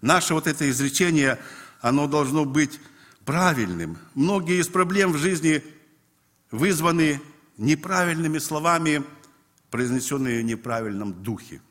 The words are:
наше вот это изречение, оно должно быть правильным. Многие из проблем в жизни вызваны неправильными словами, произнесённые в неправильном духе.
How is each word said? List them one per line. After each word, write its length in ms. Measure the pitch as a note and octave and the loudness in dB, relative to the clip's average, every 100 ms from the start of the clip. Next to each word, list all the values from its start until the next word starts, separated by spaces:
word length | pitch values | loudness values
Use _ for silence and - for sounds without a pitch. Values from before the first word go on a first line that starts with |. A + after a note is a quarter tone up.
наше 320 | A#2+ F3 - | 4 4 4
вот 140 | D#3+ D#3+ | 0 0
это 220 | D3 C#3+ | -2 -2
изречение, 680 | B2 C#3 C3+ F3+ D#3+ C3+ A#2+ - - - - | 0 -2 0 2 4 2 0 -6 -20 -20 -6
оно 260 | A#2+ C3+ D3 | 0 2 2
должно 380 | D3 C#3 D3 C#3+ | 0 0 0 0
быть 340 | C3+ D3 - - - - _ - | 0 0 -2 -20 -20 -20 _ -4
правильным. 720 | D3+ F#3 C#3+ G#2 F2 E2 E2 - - | 0 2 2 0 -2 -6 -8 -12 0
Многие 460 | D#3 G3+ E3 F3+ | 0 2 0 0
из 80 | E3+ | 0
проблем 420 | F#3 F3+ G3 G3 | 0 0 2 2
в 60 | D3+ | 2
жизни 440 | E3 F3+ D#3+ D3+ - - _ _ _ _ _ _ _ | 0 0 2 0 -2 -20 _ _ _ _ _ _ _
вызваны 720 | A2 E3+ F3 E3 E3+ D#3 C#3+ - - _ - | -2 0 2 2 2 2 0 -6 -20 _ -6
неправильными 800 | A2+ D#3 F3+ F#3 F3 E3 E3 D#3 | 0 0 0 0 0 0 -2 -2
словами, 640 | - D3+ E3 E3+ D#3+ D3 C#3 - - _ _ _ _ | -4 -2 2 2 2 0 -2 -12 -20 _ _ _ _
произнесённые 720 | A#2+ B2 B2+ B2 C#3+ C3 A#2 | -4 -2 -2 -2 -4 -2 -2
в 60 | A2+ | -2
неправильном 640 | A2+ B2 A#2 A2 G2+ G2+ F2+ | -4 -4 -4 -4 -6 -8 -8
духе. 380 | G2 G#2 - C2+ _ | -8 -8 -10 -20 _